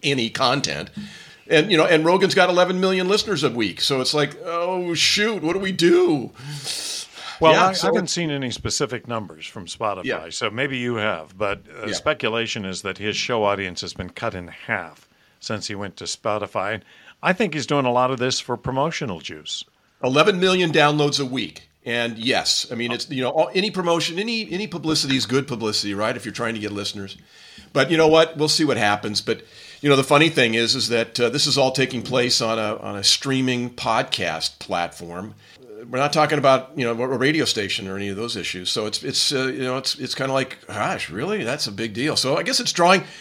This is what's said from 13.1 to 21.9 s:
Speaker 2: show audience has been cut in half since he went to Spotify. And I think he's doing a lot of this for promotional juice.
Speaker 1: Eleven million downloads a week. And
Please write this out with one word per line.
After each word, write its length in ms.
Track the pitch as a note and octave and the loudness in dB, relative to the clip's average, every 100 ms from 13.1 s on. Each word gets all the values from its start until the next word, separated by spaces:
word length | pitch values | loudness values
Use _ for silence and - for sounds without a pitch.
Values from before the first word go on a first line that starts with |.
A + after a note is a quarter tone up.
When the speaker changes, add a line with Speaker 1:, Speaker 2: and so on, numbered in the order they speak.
| F#2 | -4
Speaker 2:
show 260 | - A#2 | -2 0
audience 380 | G#2 G2+ F#2+ F2 | 2 0 -4 -6
has 140 | F2+ - | -10 -10
been 160 | F2+ | -10
cut 240 | - A#2 F#2 | -8 -6 -6
in 120 | E2+ | -10
half 600 | - - G#2 E2 - _ _ _ _ | -12 -6 -6 -6 -16 _ _ _ _
since 260 | - G#2 - | -8 -8 -6
he 80 | |
went 240 | G2+ G2+ - | -8 -8 -8
to 60 | |
Spotify. 720 | F2 - G#2+ G#2 G2 G#2 G2 A2 | -10 -6 -4 -2 -4 -4 -4 -4
And 100 | - - - - | -8 -20 -20 -2
I 100 | E3 | 0
think 220 | F#3 G3+ D3 | 0 0 -2
he's 100 | - | 0
doing 220 | C#3+ B2+ | 2 2
a 40 | |
lot 200 | B2 B2+ | 2 2
of 80 | B2+ | 2
this 200 | B2+ - | 0 -2
for 180 | - A#2+ | -4 -6
promotional 640 | B2+ C3 D#3+ - C3+ E2 | -4 -2 -2 -2 -6 -8
juice. 440 | - D#2 D2+ - - _ _ _ | -10 -14 -12 -12 -12 _ _ _
Speaker 1:
Eleven 360 | B2+ C#3 G3 F3+ | 2 4 4 4
million 320 | F#3 F#3 E3+ | 2 2 4
downloads 480 | D3+ D3 D3+ D3 C#3 | 4 4 4 2 0
a 60 | B2+ | -2
week. 420 | C3 E2+ - - _ | -4 -6 -10 -20 _
And 360 | B2 | -4